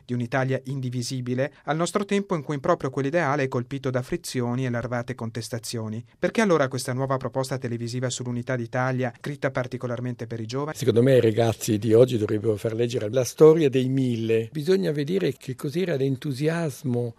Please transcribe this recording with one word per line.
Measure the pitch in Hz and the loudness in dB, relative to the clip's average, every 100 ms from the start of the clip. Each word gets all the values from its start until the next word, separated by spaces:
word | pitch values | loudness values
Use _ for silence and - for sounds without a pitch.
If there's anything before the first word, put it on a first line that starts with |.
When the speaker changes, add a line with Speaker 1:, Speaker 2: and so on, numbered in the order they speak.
Speaker 1:
di | - | -6
un'Italia | 123 117 139 131 127 127 | -4 -2 -2 0 -2 -4
indivisibile, | 139 127 123 120 131 123 123 147 - - | -6 -4 -4 -6 -6 -4 -2 -2 -6 -4
al | 156 | -2
nostro | 170 202 | 0 -2
tempo | 202 202 202 170 | 0 -2 0 -4
in | |
cui | 135 143 | -2 -2
proprio | 135 170 139 | 0 0 0
quell'ideale | 135 135 170 147 147 | -2 0 0 2 0
è | 131 | 0
colpito | 127 120 139 131 | -2 -4 -6 -2
da | 127 | -2
frizioni | 123 175 - 131 120 123 131 | -4 -6 -4 -4 -2 -2 -2
e | |
larvate | 120 117 120 117 120 | -2 -4 -4 -6 -6
contestazioni. | 113 117 110 117 - 120 110 110 - _ | -6 -6 -8 -8 -6 -6 -6 -8 -12 _
Perché | 180 233 | 0 2
allora | 214 160 131 | 4 4 2
questa | 127 - | -2 -4
nuova | 127 135 131 | -4 -2 -2
proposta | 123 131 131 131 | -2 -4 -4 -4
televisiva | 127 117 117 123 123 | -4 -6 -4 -4 -4
sull'unità | - 123 120 120 127 | -4 -4 -4 -4 -4
d'Italia, | 117 127 127 127 127 - | -4 -2 -2 0 -4 -6
scritta | - 147 139 | -10 -4 -4
particolarmente | 135 120 123 120 117 123 120 117 | -2 -4 -6 -6 -6 -6 -8 -8
per | 113 | -8
i | 113 | -6
giovani? | 131 147 - | -6 -6 -2
Speaker 2:
Secondo | 120 110 | 2 4
me | 127 127 | 6 6
i | |
ragazzi | 113 110 113 110 - 107 | 6 4 2 0 0 0
di | 113 | 6
oggi | 113 127 120 | 8 8 4
dovrebbero | 104 107 113 104 | 0 0 0 -2
far | 117 | -2
leggere | 110 120 120 107 | -2 -2 -2 -2
la | 127 | 0
storia | 120 - 156 160 147 | -2 8 8 8 4
dei | 131 127 | 2 2
mille. | 135 127 117 113 113 113 | 0 0 0 2 2 0
Bisogna | 156 147 190 175 | -6 0 0 0
vedere | 147 143 190 170 - | -2 -2 0 0 -2
che | - 123 | -8 -8
cos'era | 151 151 180 143 | -6 -4 -2 0
l'entusiasmo, | 139 131 151 127 151 165 165 120 135 120 120 | 0 0 -4 -2 -2 -2 -4 -4 -4 -2 -4